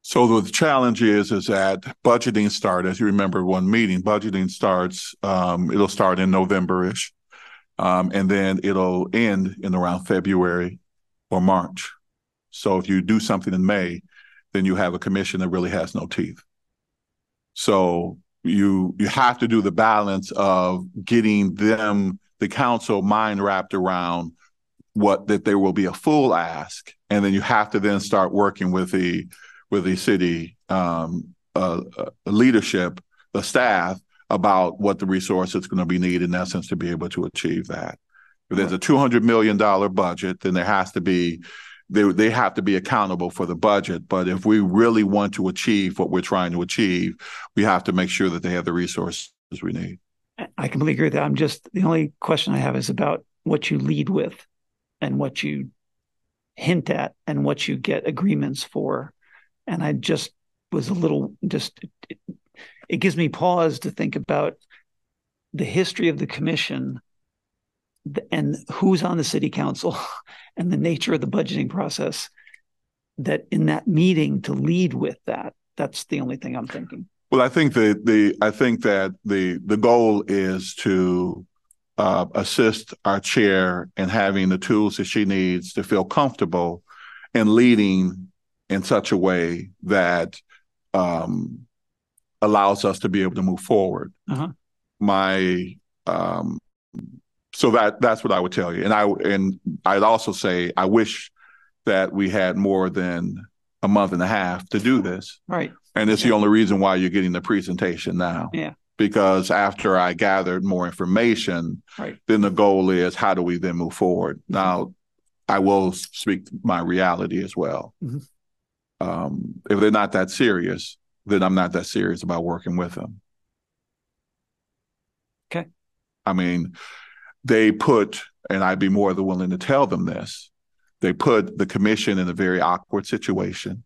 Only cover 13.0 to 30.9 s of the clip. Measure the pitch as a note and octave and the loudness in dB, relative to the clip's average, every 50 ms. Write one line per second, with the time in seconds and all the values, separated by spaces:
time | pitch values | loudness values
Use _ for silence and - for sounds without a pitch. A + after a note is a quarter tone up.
13 | F2 F2+ A2 G#2+ G#2+ - G#2+ F#2+ - - F#2 F#2 F#2 F#2+ G#2 G2+ F2+ F2 F2 F2+ | 2 2 0 0 2 0 -2 -2 -2 -2 0 0 2 2 2 0 -2 -4 -6 -10
14 | _ _ _ - - _ _ - _ _ - G2 F#2+ F#2+ F#2 F#2+ G2 F2 F2 F2+ | _ _ _ -20 -20 _ _ -20 _ _ -2 0 0 2 2 0 0 -2 -2 -4
15 | - - F#2+ G2 F#2+ - - F#2 F#2 F2+ F2+ F#2 F2+ F2 F#2 F#2 D#2+ D#2 - - | -4 -2 -2 -2 -2 -4 -4 -4 -2 -2 -2 -2 -2 -2 -2 -4 -4 -4 -6 -10
16 | E2 E2+ - - - - - - _ _ _ _ _ _ _ _ _ _ _ _ | -10 -6 -6 -6 -6 -6 -8 -18 _ _ _ _ _ _ _ _ _ _ _ _
17 | _ _ _ _ _ _ _ _ _ _ _ - - - G#2 F#2+ F#2 F2 F2 F2 | _ _ _ _ _ _ _ _ _ _ _ -4 0 2 4 4 4 2 2 0
18 | F2 F2 F2+ - _ _ _ _ - E2+ F#2 G2+ G2+ G2+ F#2+ F#2+ F#2 F2+ - - | -4 -6 -8 -14 _ _ _ _ -4 -2 2 2 4 4 4 2 0 -2 0 -2
19 | G#2 F#2 - C3+ C3 A#2+ B2 - A#2+ A2+ A2+ A2 F#2+ G2 E2+ A2 A2 A2+ A2 G#2+ | -2 0 2 4 2 2 2 2 0 2 2 2 2 2 2 2 4 4 4 2
20 | G#2 G2+ F#2+ F#2+ F#2+ - - - G2+ G2 F#2 F#2 F#2 F2+ F#2 F#2 F#2 - - - | 2 0 -2 -4 -6 -6 -4 0 2 2 4 2 2 0 -2 -4 -8 -10 -14 -14
21 | F2+ - A#2+ A#2 A2 G#2+ G#2+ G#2 G2+ F#2+ - G2 G2+ G#2+ A2 A2 A2 G#2+ G#2 G2+ | -4 2 2 4 4 4 4 4 2 0 0 0 2 2 2 2 0 0 0 0
22 | G2 F#2+ F#2 - _ _ _ _ A2 F#2+ - - C#3 B2 A#2+ A2+ - - A2 G2 | 0 -2 -4 -6 _ _ _ _ -6 -4 -2 -2 0 0 0 -2 -2 -2 -2 0
23 | F#2 G2+ G#2 A2 A2 G#2+ G#2 G2 G2+ G2+ G2 F#2+ F#2 - - F#2+ F2+ F#2+ F#2 F2+ | 2 2 2 2 0 0 -2 -2 -2 0 -2 -2 -4 -4 -4 -2 0 0 0 -2
24 | F2 F2 E2+ F2 E2+ E2 - _ _ _ _ _ _ _ _ _ _ _ _ G#2+ | -2 -2 -4 -4 -6 -8 -12 _ _ _ _ _ _ _ _ _ _ _ _ 2
25 | G#2 G2+ F#2+ - G2 G#2 G#2 F#2+ - A2 G2+ G2 G2 F#2+ F2 G#2 F#2+ F2+ F2 - | 4 4 4 2 2 -2 -2 0 2 2 2 4 4 2 2 0 -2 -2 -4 -2
26 | - D#3 D3+ D3+ C3+ B2 F2+ E2 E2+ E2 E2 D2+ D#2 - - - - - - _ | 0 2 4 4 4 4 2 2 0 -4 -6 -10 -10 -12 -14 -18 -18 -20 -20 _
27 | _ _ G#2 G#2 G2+ G2 G2 G2 G2 - B2 G#2+ G#2+ - - G#2 G2 G#2 G2+ G2 | _ _ 0 2 2 2 2 0 2 2 2 2 2 0 -2 0 0 2 0 0
28 | F#2+ - - G2+ F#2 F2+ - G2+ G2+ G2 F#2 - F#2+ F2+ F2+ F#2+ F2+ F2+ F#2 F#2+ | -2 0 2 2 2 2 2 2 2 2 0 -2 -2 -2 0 0 -2 0 0 0
29 | F2+ F2 F2 E2+ - - - - - - - - _ _ G2 G2+ F2 F#2 F#2 F2+ | 0 0 -2 -4 -6 -10 -18 -20 -20 -20 -20 -20 _ _ -2 -2 0 0 -2 0
30 | - - G#2 F#2 F2+ F2 E2+ E2+ E2 E2+ _ _ _ - G2 F#2+ F2+ F2 | 2 0 2 2 2 0 0 -2 -6 -10 _ _ _ -4 -2 0 0 0